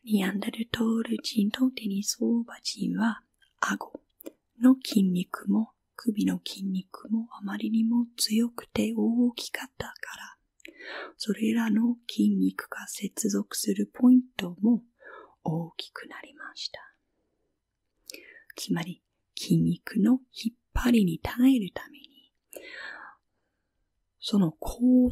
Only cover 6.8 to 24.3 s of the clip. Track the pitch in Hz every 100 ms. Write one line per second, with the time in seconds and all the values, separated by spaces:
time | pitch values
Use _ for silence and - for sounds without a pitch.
6.8 | - - - 220 233 - 202 208 220 226
7.8 | 226 240 233 - - 220 240 - - -
8.8 | 214 226 214 233 240 240 - - 254 -
9.8 | - - - - - - _ _ - -
10.8 | - - - - - 202 220 226 226 214
11.8 | 240 240 - - 208 190 190 - - -
12.8 | - - 202 - 208 202 208 - - 196
13.8 | 208 - 247 254 254 - 180 175 214 240
14.8 | - _ - - - _ - 165 165 -
15.8 | - - - - - - - - - -
16.8 | - _ _ _ _ _ _ _ _ _
17.8 | _ _ - - - - - - - 175
18.8 | 165 170 _ _ _ - - 170 165 170
19.8 | - - 202 262 - - 226 - _ -
20.8 | 247 233 185 165 - 233 254 262 185 -
21.8 | - - - _ _ _ _ - - -
22.8 | - - - - _ _ _ _ _ _
23.8 | _ _ _ _ -